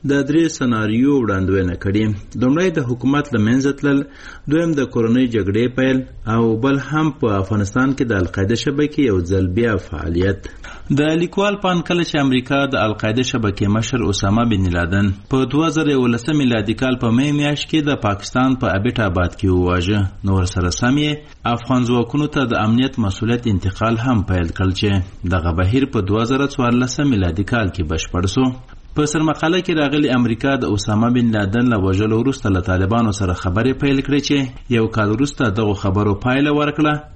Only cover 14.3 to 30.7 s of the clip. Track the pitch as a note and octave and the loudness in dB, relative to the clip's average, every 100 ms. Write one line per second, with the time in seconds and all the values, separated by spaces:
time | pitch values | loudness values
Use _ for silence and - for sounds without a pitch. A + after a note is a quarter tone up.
14.3 | A2 A#2+ G#2 F#2 F2 E2+ F#2+ G2+ F#2+ - | 2 2 2 2 0 0 2 0 -2 -2
15.3 | C3 B2 C#3+ E3 D3+ D3 C3+ B2 A#2 - | -2 0 0 0 0 2 2 2 0 0
16.3 | D3+ C3 A2+ G#2 A2 C3 B2+ A#2+ A#2 C#3+ | 2 2 2 0 -2 0 0 2 2 2
17.3 | D3 D3 D3 - D#3+ D3 C3 G#2+ G2 - | 0 0 -2 -2 0 0 0 0 -2 -2
18.3 | B2+ C3 B2+ A2 F#2+ A2+ A#2+ G#2 F2 F2 | 0 2 2 0 0 0 0 0 0 -2
19.3 | - G2 F2+ F2+ F2+ F2 G#2 G2 - G2 | 0 2 2 2 2 2 0 0 -2 0
20.3 | F#2+ F2+ - F2 F2 A#2+ C#3+ D3+ D3 - | 0 0 0 -2 0 0 2 0 -4 -10
21.3 | - A#2 A#2 - B2+ A#2+ B2 A#2 C#3+ D3 | -8 -4 -4 0 0 2 0 0 -2 -2
22.3 | D3 B2+ A#2 A2 A#2 C3 - G#2 F#2 A2 | -2 0 0 2 2 2 0 -2 -2 -2
23.3 | A#2+ A#2+ F#2+ F#2+ - A2 A2+ B2+ A#2 F2+ | 0 0 0 -2 -2 0 0 2 0 2
24.3 | F#2 E2 - F#2+ F#2 G#2 G2 F2 - F2+ | 0 -2 0 -2 0 0 0 -2 -8 -2
25.3 | F2+ E2 E2 F#2 B2+ C3+ A2+ F#2+ G#2 A#2 | -2 0 0 2 2 0 -2 0 0 0
26.3 | C3 C#3 - A#2+ A#2+ B2+ - C#3+ A2 F2+ | 0 -2 0 0 2 0 0 0 2 0
27.3 | E2 G2 A#2+ G2 - D#2+ D#2+ - F#2 F#2+ | -2 -2 0 -2 -4 -4 -4 -4 -2 -2
28.3 | C3 C3 B2 - - - - D3+ E3 D#3 | 2 0 -2 -14 -20 -8 -2 -2 0 0
29.3 | D3 D#3+ F#3 - D#3+ C#3+ D3 C#3 B2 A#2 | 0 0 0 0 0 0 0 2 2 2
30.3 | A2+ C#3 C3+ A2 | 0 -2 0 0